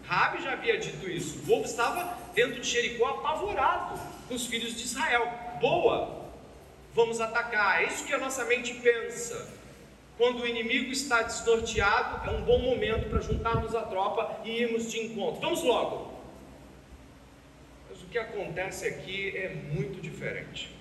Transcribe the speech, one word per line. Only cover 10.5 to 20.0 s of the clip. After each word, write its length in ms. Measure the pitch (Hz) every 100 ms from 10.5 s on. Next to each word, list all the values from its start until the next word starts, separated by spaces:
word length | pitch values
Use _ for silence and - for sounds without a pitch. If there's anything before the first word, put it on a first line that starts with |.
| 233 226 262 240
está 300 | 254 - 233
desnorteado, 1040 | 226 - 233 226 226 208 202 233 226 - 190
é 40 |
um 100 | 214
bom 160 | - 247
momento 500 | 254 226 214 233 226
para 120 | -
juntarmos 540 | - 220 226 233 220
a 80 | 226
tropa 580 | 214 190 202 226 214 -
e 160 | 220 233
irmos 320 | 240 226 226
de 80 | 226
encontro. 400 | 220 226 185 -
"Vamos 220 | 311 330
logo." 500 | 254 214 - - - - - - - - - - - - - - - - - - - - -
Mas 140 | 190
o 40 | 180
que 120 | 233
acontece 680 | 220 208 175 170 190 180 165
aqui 480 | - - 190 196
é 140 | - 185 156 143
muito 300 | 170 - -